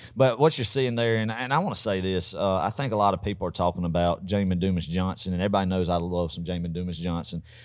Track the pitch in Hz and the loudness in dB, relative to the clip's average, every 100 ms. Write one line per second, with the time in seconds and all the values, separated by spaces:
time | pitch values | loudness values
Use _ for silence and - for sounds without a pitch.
0 | - - 110 117 156 143 120 139 127 117 | -6 2 4 6 4 2 0 0 0 2
1 | 117 113 110 113 127 143 185 107 110 95 | 2 2 0 -2 0 0 0 -2 0 0
2 | 92 92 - 82 95 95 87 113 139 107 | 0 0 -2 -2 0 2 0 -2 -2 2
3 | 101 92 104 98 90 - 87 87 87 85 | 4 2 -2 -4 -4 0 0 0 0 2
4 | 87 - 95 101 98 90 95 90 73 90 | 2 0 -2 0 2 2 2 0 -2 -2
5 | 92 - 92 90 101 98 95 95 87 87 | -2 -4 -4 -2 2 2 2 0 2 0
6 | 87 87 85 87 85 90 85 82 90 80 | 0 -2 -2 -4 -6 -4 -4 -6 -6 -6
7 | 87 85 - 82 - - | -4 -4 -4 -8 -10 -18